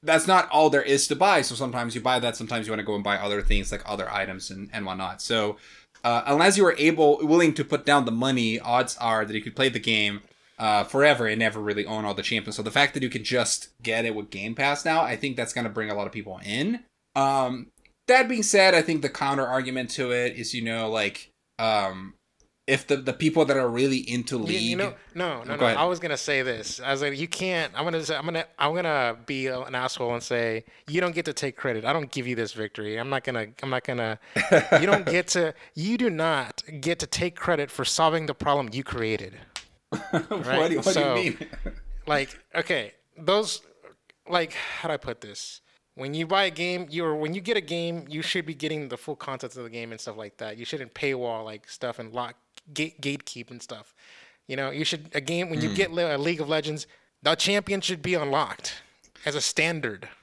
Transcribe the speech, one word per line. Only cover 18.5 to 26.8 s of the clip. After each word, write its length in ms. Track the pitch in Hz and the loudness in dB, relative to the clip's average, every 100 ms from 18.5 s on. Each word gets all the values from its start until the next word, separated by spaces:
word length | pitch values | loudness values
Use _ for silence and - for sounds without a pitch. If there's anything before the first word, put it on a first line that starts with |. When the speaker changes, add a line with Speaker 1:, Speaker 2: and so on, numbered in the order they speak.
| 202 190 | 6 8
Speaker 1:
I 80 | 175 | 8
think 200 | 156 156 | 4 0
the 80 | 139 | 0
counter 380 | - 139 139 131 | -2 -2 0 2
argument 420 | 131 131 131 120 | 0 0 -4 -6
to 200 | - 127 | -4 0
it 240 | 123 123 123 | 0 0 -2
is, 180 | 113 | -6
you 80 | 127 | -4
know, 280 | 117 113 110 | -2 -2 0
like, 400 | 110 101 101 - _ _ - | 0 0 -2 -18 _ _ -2
um, 560 | 113 107 98 95 95 - _ _ _ _ - | 2 2 2 -4 -12 -18 _ _ _ _ 0
if 220 | 135 - | 0 2
the, 80 | 139 | 0
the 160 | 131 | 0
people 320 | - 156 160 | 0 2 4
that 140 | 147 135 | 4 4
are 100 | 127 | 2
really 300 | 117 139 131 | 2 2 0
into 400 | - 123 120 127 | -2 -4 -4 -4
Speaker 2:
You, 40 | 104 | -2
you 20 | 107 113 | -2 0
Speaker 1:
League 80 | 180 | 0
Speaker 2:
know, 160 | 196 - - 170 | -4 -6 -16 -6
no, 240 | 180 135 | -6 -6
no, 40 | |
Speaker 1:
Go 120 | 120 147 | -6 0
Speaker 2:
no. 80 | 123 | 2
Speaker 1:
ahead. 120 | 113 | 4
Speaker 2:
I 60 | 165 | 2
was 140 | 175 | 0
gonna 160 | 165 143 | -4 -4
say 280 | - 143 | 0 0
this. 360 | 127 117 107 | 0 -4 -6
I 120 | - | -8